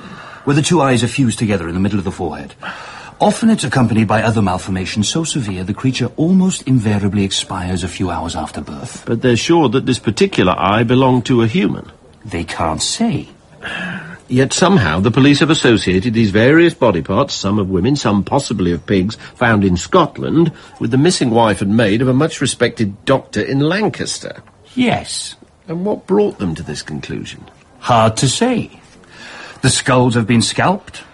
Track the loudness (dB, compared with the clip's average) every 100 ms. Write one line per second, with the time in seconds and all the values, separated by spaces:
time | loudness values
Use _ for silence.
0 | -18 -18 -20 -10 -2 0 2 2 2 2
1 | 0 0 0 0 -2 -2 -2 -2 -2 -2
2 | -4 -6 -6 -8 -14 -16 -14 -14 -16 -18
3 | -14 -2 0 2 2 2 0 2 2 2
4 | 2 0 0 0 0 -2 -4 -6 -4 -2
5 | -2 -2 -2 -4 -4 -6 -6 -2 -2 -2
6 | -4 0 2 4 2 0 0 0 2 0
7 | 0 0 -2 -2 -6 -6 -4 -4 -4 -4
8 | -4 -4 -6 -6 -8 -10 -12 -12 -12 -12
9 | -6 0 2 2 4 2 4 0 -2 -2
10 | -2 0 0 2 2 2 2 2 2 4
11 | 4 2 2 2 2 2 -2 -4 -10 -20
12 | -20 -20 -10 -8 -6 -4 -4 -4 -4 -2
13 | -2 -2 -6 -18 _ -16 -12 -10 -8 -10
14 | -12 -16 -2 0 2 2 4 4 4 2
15 | 2 4 4 4 4 2 4 2 2 0
16 | 0 2 2 4 4 6 4 4 2 2
17 | 0 -2 -2 -4 -2 -2 0 0 0 0
18 | 0 0 2 -2 -2 -2 -2 -2 0 0
19 | 0 -4 -12 -2 2 4 2 0 2 2
20 | 2 -2 -2 2 2 0 -14 -8 -2 2
21 | 2 2 2 2 2 2 0 2 2 2
22 | 2 2 0 -2 -4 0 -2 0 -4 -4
23 | -2 -2 -2 -6 -2 0 0 0 -2 -4
24 | -8 -8 -10 -16 -20 _ -10 -2 0 0
25 | -4 -10 -12 -16 -20 _ -10 -6 -4 -6
26 | -2 0 0 -2 -6 -6 -8 -10 -10 -10
27 | -8 -10 -10 -16 -20 -20 _ -8 0 2
28 | 2 2 0 0 0 0 -4 -12 -20 -20
29 | -20 -20 -20 -18 -20 -4 -2 0 2 2
30 | 4 2 2 2 2 0 0 0 -6 -20
31 | -20